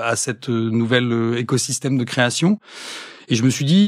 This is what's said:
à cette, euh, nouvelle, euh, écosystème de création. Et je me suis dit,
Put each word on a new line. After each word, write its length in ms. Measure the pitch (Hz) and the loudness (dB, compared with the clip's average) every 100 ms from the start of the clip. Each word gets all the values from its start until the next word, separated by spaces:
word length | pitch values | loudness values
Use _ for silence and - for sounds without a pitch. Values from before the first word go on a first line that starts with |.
à 140 | 117 117 | -4 -2
cette, 320 | - 113 - | -4 -6 -4
euh, 200 | 117 113 | -2 0
nouvelle, 380 | 113 117 123 123 | 0 2 2 2
euh, 280 | 117 113 120 | 0 0 -2
écosystème 600 | 123 131 - 123 135 135 | -2 -2 -2 -4 -2 -2
de 60 | |
création. 560 | 120 - 120 - 170 208 - - - - - - - | -2 0 0 2 0 0 -4 -18 -16 -14 -16 -20 -4
Et 40 | 113 | 0
je 80 | |
me 60 | 131 | 0
suis 120 | 123 | 0
dit, 240 | 139 185 | 2 4